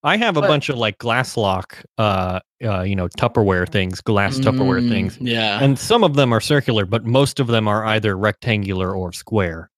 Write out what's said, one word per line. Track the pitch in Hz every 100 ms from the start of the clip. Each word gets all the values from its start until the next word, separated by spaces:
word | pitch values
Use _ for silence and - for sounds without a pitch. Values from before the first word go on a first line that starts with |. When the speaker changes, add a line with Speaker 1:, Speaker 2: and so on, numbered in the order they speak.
Speaker 1:
I | 143 208
have | 233 160
a |
Speaker 2:
But | -
Speaker 1:
bunch | 147 -
of, | 127
like, | 110 101
glass | 120 117 131 -
lock, | 101 92 - - - -
uh, | 107 95 92 92 _ _
uh, | 117 95
you | 95 95
know, | 87
Tupperware | - 120 120 101 92 87
things, | 104 92 92
glass | - 101 98 131
Tupperware | 131 131 131 127
Speaker 2:
Mm, | 120
Speaker 1:
things. | 104 92 -
Speaker 2:
yeah. | 127 117 110 104
Speaker 1:
And | 139 131
some | - 233
of | 190 143
them | 131
are | 110
circular, | - 147 131 110 92
but | 113
most | 117 127 139 -
of | 120
them | 117 107
are | 104
either | 110 110 107 95
rectangular | 107 104 - 107 98 92 92 95
or | 90
square. | - - 110 90 78 82